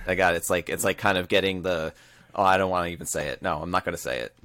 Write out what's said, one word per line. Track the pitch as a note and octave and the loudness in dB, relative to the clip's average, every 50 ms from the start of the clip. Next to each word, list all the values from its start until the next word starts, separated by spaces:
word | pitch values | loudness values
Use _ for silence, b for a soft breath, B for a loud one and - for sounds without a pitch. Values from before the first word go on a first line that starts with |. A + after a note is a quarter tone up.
| - | -4
I | F#2 F#2 | -2 2
got | F2+ F#2 F2 E2+ | 4 4 4 2
it. | E2+ | 2
It's | - - | 0 0
like, | F#2 F2 E2+ - | -2 0 -2 -4
it's | D#2 E2+ - | -4 -2 0
like | G2 F#2 - | 0 0 2
kind | - G2+ F#2+ F#2 | 2 2 2 2
of | F2 - | 0 2
getting | G#2 G2 F#2 F#2+ F#2+ F#2 | 2 2 2 2 -2 -2
the, | E2+ F#2 F2+ D#2+ D#2+ D#2 - b b b b b b b b | -2 -2 -2 -2 -2 -6 -8 b b b b b b b b
oh, | - G2 | 2 4
I | F#2+ F#2+ F#2+ | 6 6 6
don't | F#2+ F#2 | 4 2
wanna | F#2 F2+ F2 F2 | 2 0 0 -2
even | E2+ D2 - | -4 -8 -8
say | - - D#2+ D2 D2 | -6 -4 -4 -4 -4
it. | B1 - | -6 -4
No, | - F#2 E2 D2+ | -2 -2 -2 -2
I'm | D#2+ F2 | -4 -2
not | F2 F#2 - | -2 -2 -2
gonna | F#2 F2 | -2 -6
say | - - C2 B1+ B1 | -6 -6 -6 -4 -4
it. | A1+ - _ _ | -6 -8 _ _